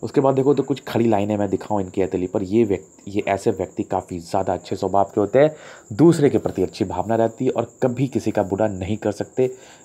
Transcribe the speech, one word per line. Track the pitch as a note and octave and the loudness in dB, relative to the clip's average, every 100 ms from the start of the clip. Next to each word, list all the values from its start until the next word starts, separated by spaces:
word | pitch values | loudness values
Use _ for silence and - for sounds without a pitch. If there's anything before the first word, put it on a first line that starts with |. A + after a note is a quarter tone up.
उसके | - - | -2 2
बाद | C3+ | 2
देखो | C3+ C3 | 4 2
तो | C3+ | 2
कुछ | C3 C3+ | 0 -4
खड़ी | - A2+ A#2 | -4 0 2
लाइनें | G#2+ G#2 G#2 | 2 0 0
मैं | G2+ | 0
दिखाऊँ | F#2+ - G#2 | -2 -4 -4
इनके | F#2 F#2+ | -4 -2
हथेली | F#2 F#2 F2+ | -2 -2 -2
पर। | G#2+ | -4
ये | F#2 G#2+ | 0 2
व्यक्ति, | A2+ F#2+ - - - | 2 0 -6 -20 -8
ये | G2+ - | -6 -2
ऐसे | G2 - | 0 0
व्यक्ति | F#2+ F2+ - | -2 -6 -6
काफ़ी | G2+ F#2+ - F2+ | -4 -4 -4 -12
ज़्यादा | E2+ G2+ F#2+ | -6 -4 -2
अच्छे | F2+ - G2 | -4 -4 -4
स्वभाव | G2 G2 | 0 2
के | G2 - | 2 2
होते | G2+ B2 | 2 4
हैं, | D3+ D#3 - - - | 4 2 -18 -20 -16
दूसरे | G2+ E3 E3 C#3+ | 4 4 6 4
के | G#2 | 2
प्रति | - F#2 | -2 -2
अच्छी | F2+ - | -4 -2
भावना | G2 F2+ F#2 A2+ | -6 -4 -2 2
रहती | A2+ - | 0 0
है | C3 | -4
और | A#2+ A#2 - | -2 -6 -2
कभी | C3 A#2+ C3+ | -4 0 -2
किसी | A#2 A2 | -2 -2
का | G#2+ | -2
बुरा | F#2+ G2 G#2+ | -2 0 -2
नहीं | G2 F#2 G#2+ | -2 -6 -4
कर | G#2+ | -4
सकते। | G2+ G2+ - B2+ B2+ - - | -4 -8 -2 -2 -2 -20 -20